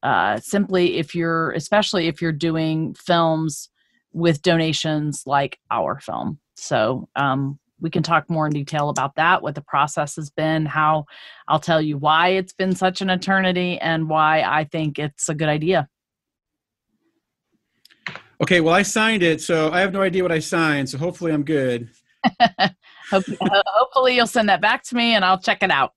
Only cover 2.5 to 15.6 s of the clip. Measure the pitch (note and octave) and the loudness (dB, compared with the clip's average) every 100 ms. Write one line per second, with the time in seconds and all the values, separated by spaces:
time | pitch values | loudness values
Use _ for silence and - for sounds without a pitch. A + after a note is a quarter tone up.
2.5 | D#3+ D#3+ D#3+ D#3+ - - E3+ E3 D#3+ D#3+ | 0 0 -2 -4 -8 0 2 2 0 -2
3.5 | D3 - _ _ _ _ - E3+ D#3 F3+ | -6 -14 _ _ _ _ -2 0 2 2
4.5 | E3 D#3+ D3 D#3+ D3+ D3+ C#3+ - C#3 C#3 | 2 2 -2 -2 -2 -2 -6 -2 0 0
5.5 | - _ A#2+ D#2 C#3+ - B1 B1+ D3+ _ | -6 _ -2 -2 -4 -8 -8 -6 -8 _
6.5 | - - C3+ A2 C3 - - C#3 C3+ C#3 | -18 -4 0 0 -2 -6 -4 -2 -2 -4
7.5 | C#3+ _ _ E3 E3+ D#3+ E3 D#3 E3 D3+ | -8 _ _ -6 -4 0 0 0 -2 -2
8.5 | D3 C#3+ D#3 D3 C#3+ C#3 - D#3+ F#3 - | -2 -4 -2 -2 -2 -4 0 2 2 0
9.5 | D3+ - D3 D3 - D3 - D3+ - D#3 | -8 -4 -2 -2 -2 -6 -6 -10 -4 -2
10.5 | D#3+ D#3 D3+ D#3 D#3 D3+ - - - - | 0 -2 0 2 0 -2 -16 -20 -20 -2
11.5 | D#3 D#3+ D#3+ D#3 D3 D3+ D#3 F3 F#3+ F#3 | -2 2 0 0 -2 2 4 4 2 -2
12.5 | - F#3+ F#3 F#3 F#3 F#3+ F#3 F#3 G3 F#3 | -4 -2 0 0 -2 -2 -2 0 0 2
13.5 | F3+ F3+ F3+ E3 D#3+ D#3+ D#3 D#3 D#3 F#2 | 0 -2 -2 -2 -2 0 2 4 2 2
14.5 | D3+ D3+ E3 D#3 C#3+ D3+ - - D#3 D#3 | 0 -2 -2 -4 -2 -6 -6 -6 -2 0
15.5 | D3+ | 0